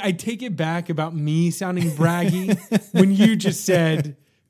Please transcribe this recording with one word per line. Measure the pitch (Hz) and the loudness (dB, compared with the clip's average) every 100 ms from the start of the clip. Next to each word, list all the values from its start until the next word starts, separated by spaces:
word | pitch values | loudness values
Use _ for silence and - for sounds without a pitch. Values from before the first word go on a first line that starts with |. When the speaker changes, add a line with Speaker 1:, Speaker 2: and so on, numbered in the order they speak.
| 202 | -2
Speaker 1:
I | |
take | 175 - 233 | -4 -6 -8
it | 247 | -8
back | 170 160 170 170 | -4 -4 -4 -6
about | 156 156 | -6 -4
me | 165 151 160 170 | -4 -2 0 0
sounding | 165 185 180 170 | -2 -4 -2 -2
braggy | 147 165 175 185 180 190 185 - 214 - | 0 0 0 0 -2 -2 -4 -2 -4 0
Speaker 2:
<laughs> | |
Speaker 1:
when | 180 190 | 4 4
you | 196 220 220 | 6 4 4
just | 196 - | -2 -2
said, | - 180 160 160 151 139 _ _ _ | 0 2 2 0 -2 -8 _ _ _